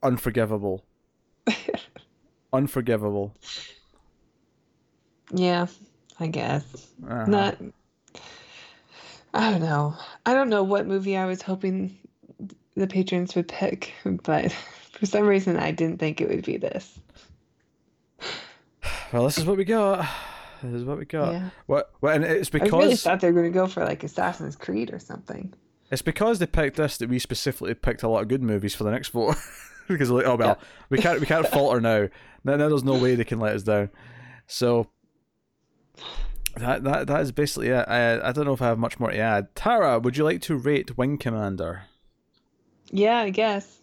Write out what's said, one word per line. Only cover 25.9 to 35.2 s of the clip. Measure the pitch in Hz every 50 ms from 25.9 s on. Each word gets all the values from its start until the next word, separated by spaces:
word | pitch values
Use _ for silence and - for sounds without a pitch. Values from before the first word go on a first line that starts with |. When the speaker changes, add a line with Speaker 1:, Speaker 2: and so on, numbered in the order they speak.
Speaker 1:
it's | - 131
because | - - 156 - 208 220 233 196
they | 175 160
picked | - - 156 139 135 -
this | 156 143 - -
that | 120 117
we | 127 123
specifically | - - 120 - - 143 127 - - 92 113
picked | - - 131 120 - -
a | 113
lot | 113 107
of | 104 107
good | 123 139 131
movies | 113 107 101 98 101 -
for | - 107
the | 104
next | 107 123 120 -
vote. | - 120 113 101 151 -
<laughs> | - - - - - - - - - -
Because, | 190 151 143 120
like, | 123 123 135
oh | 131 123
well, | 117 117 110 104 -
Speaker 2:
Yeah. | - - - - - _
Speaker 1:
we | - 131
can't, | 214 175 170 156
we | 151 -
can't | 165 165 160 -
falter | - 143 139 - 117 123
now. | 113 113 113 107 104 95 - - - - - - _
Now, | 131 139
now | 147 147 151
there's | 151 143 127
no | 135 135 127
way | 123 127 127
they | 120 117
can | - - 110
let | 113 107 107
us | 104
down. | 98 107 107 104 101 101 - - - - - - - - - - _ _
So | - - 123 120 120 117 117 - _ _ _ _ _ _